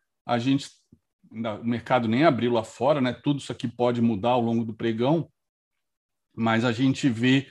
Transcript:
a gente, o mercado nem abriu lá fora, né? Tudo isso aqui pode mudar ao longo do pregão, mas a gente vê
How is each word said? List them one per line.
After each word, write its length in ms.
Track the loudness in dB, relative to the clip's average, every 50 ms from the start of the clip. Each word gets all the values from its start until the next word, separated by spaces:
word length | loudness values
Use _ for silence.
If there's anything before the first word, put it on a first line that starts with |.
| _ _ _ _ -6
a 120 | -2 -2
gente, 320 | 0 0 0 0 0 -2 -6 _ _ _ _ -20 _ _ _ _ _ _ -18
o 340 | -12 -8 -6 -6 -6 -6 -4
mercado 420 | -4 -4 -4 -2 0 0 2 2
nem 180 | 2 2 4 4
abriu 280 | 2 2 2 0 0 0
lá 100 | 0 -2
fora, 360 | -4 -6 -2 0 0 2 2
né? 140 | 0 -2 -4
Tudo 260 | -4 -4 -4 -4 -4
isso 120 | -4 -10
aqui 160 | -12 -8 -8
pode 340 | -8 -4 -2 0 0 2 2
mudar 300 | 0 0 0 0 0 0
ao 100 | 0 0
longo 240 | 0 0 0 -2 -2
do 80 | -4 -6
pregão, 560 | -4 -4 -4 -2 0 0 0 0 0 -2 -6 _ _ _ _ _ _ _ _ _ _ _ _ _ _ _ _ _ _ _ _ -8
mas 280 | -2 0 2 2 2 2
a 80 | 0
gente 380 | 0 2 2 0 0 2 0 -2
vê 380 | 0 2 2 2 2 2 0 -4